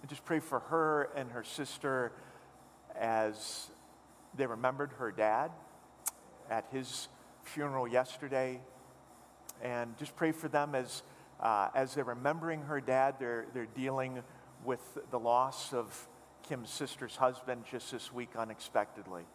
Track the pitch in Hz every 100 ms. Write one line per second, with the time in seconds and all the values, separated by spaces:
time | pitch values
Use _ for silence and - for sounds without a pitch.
0 | 143 147 - 165 151 131 - 165 156 151
1 | 143 147 127 120 110 - 139 - 143 131
2 | 120 - - - - - - - - -
3 | 110 113 110 104 - - - - - -
4 | - - - 127 131 113 127 135 143 131
5 | 120 101 107 113 156 165 - - - -
6 | - - - - - 110 - 131 127 -
7 | - - - - - 151 147 135 120 123
8 | 127 - 143 135 131 127 127 - - -
9 | - - - - - - 120 123 120 113
10 | 147 - 160 156 160 147 147 139 123 -
11 | - - - - 113 104 98 131 135 139
12 | 123 120 131 160 165 160 143 147 131 131
13 | 135 135 123 117 113 127 113 120 131 135
14 | 131 127 120 - - - 123 123 - -
15 | - 123 117 123 131 135 - 127 110 98
16 | - - - - - 135 113 - 139 -
17 | 123 - 127 123 - 123 113 127 - 123
18 | - 123 120 113 113 107 - 110 104 -
19 | 95 87 85